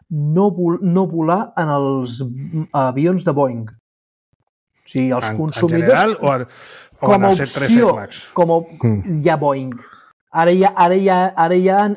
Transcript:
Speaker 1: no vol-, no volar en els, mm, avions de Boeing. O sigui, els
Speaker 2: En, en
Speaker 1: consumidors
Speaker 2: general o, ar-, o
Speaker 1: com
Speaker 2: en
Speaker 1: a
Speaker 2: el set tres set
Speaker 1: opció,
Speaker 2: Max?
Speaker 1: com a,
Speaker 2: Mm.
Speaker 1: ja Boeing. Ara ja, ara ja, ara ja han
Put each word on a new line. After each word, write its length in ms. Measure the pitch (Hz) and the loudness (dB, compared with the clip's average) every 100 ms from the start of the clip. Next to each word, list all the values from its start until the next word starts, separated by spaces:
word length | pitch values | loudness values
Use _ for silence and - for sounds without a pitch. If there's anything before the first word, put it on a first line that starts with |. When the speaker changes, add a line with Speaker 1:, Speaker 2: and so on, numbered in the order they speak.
| - | -10
Speaker 1:
no 400 | 151 147 160 208 | -4 -2 2 0
vol-, 260 | 175 175 175 | 0 -2 -2
no 240 | 190 175 190 | 0 0 0
volar 440 | 165 160 180 233 - | -2 -2 -2 -4 -4
en 120 | 160 | -2
els, 500 | 143 139 135 123 117 | -2 -2 -2 -6 -8
mm, 460 | 127 127 147 156 156 | -10 -10 -8 -8 -6
avions 520 | 147 131 127 165 185 | -2 -2 0 -2 0
de 80 | 170 | -2
Boeing. 320 | 143 135 120 113 | 0 -2 -4 -12
O 1200 | - _ _ _ _ _ _ _ _ _ _ _ | -16 _ _ _ _ _ _ _ _ _ _ _
sigui, 200 | 135 131 | -4 -2
els 140 | 123 | -2
Speaker 2:
En, 80 | 120 | -2
en 60 | 110 | -4
Speaker 1:
consumidors 440 | 156 - 170 165 | -6 -2 0 0
Speaker 2:
general 340 | 160 139 202 214 | 2 2 2 0
o, 100 | 143 | -2
ar-, 160 | 135 123 - - - - - | -2 -4 -16 -20 -20 -20 -4
o 60 | - | 2
Speaker 1:
com 80 | 196 | 4
Speaker 2:
en 80 | |
Speaker 1:
a 60 | 196 | 4
Speaker 2:
el 40 | 185 | 2
set 80 | 139 | -2
tres 180 | 139 139 | -2 2
set 100 | 233 | 4
Speaker 1:
opció, 120 | 226 117 | 4 2
Speaker 2:
Max? 340 | 101 - - | -4 -16 -8
Speaker 1:
com 160 | - 170 | 0 2
a, 80 | 170 170 151 120 | 0 -2 -4 0
Speaker 2:
Mm. 360 | 104 95 156 | 0 -2 -2
Speaker 1:
ja 120 | 151 156 | 0 0
Boeing. 360 | 143 139 131 123 - - _ _ _ 165 | 0 -2 -6 -12 -16 -20 _ _ _ 0
Ara 140 | 170 | 2
ja, 200 | 185 190 190 | 4 2 2
ara 200 | 175 190 | 2 2
ja, 340 | 196 180 185 185 | 2 2 0 0
ara 180 | 165 185 | 2 2
ja 200 | 185 196 | 2 2
han 120 | 208 | 0